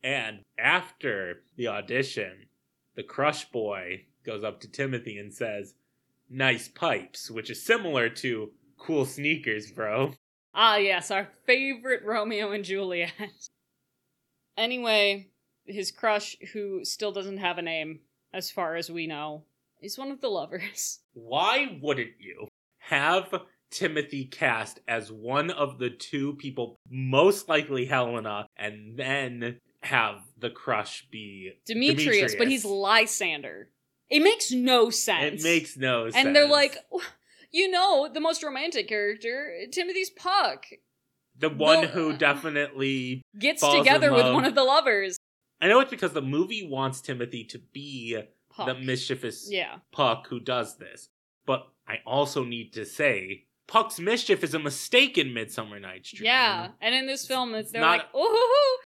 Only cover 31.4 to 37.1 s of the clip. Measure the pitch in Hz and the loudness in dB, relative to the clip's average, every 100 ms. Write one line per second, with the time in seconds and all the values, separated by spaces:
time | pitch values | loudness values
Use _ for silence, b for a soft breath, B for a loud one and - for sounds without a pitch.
31.4 | 92 - - 220 277 302 302 208 185 - | -16 -16 -8 0 2 2 4 4 2 2
32.4 | 240 269 208 196 196 220 220 - 185 151 | 0 0 -2 -2 4 4 4 0 -4 -4
33.4 | 135 87 - _ _ _ _ 294 349 453 | -8 -14 -18 _ _ _ _ 6 6 4
34.4 | - 254 247 247 233 226 - 175 147 143 | 0 0 4 6 6 2 0 2 2 0
35.4 | 160 170 156 135 131 120 113 233 269 285 | 2 2 2 -2 2 2 2 2 6 6
36.4 | 294 294 285 - - 359 B | 6 6 4 0 -10 -8 B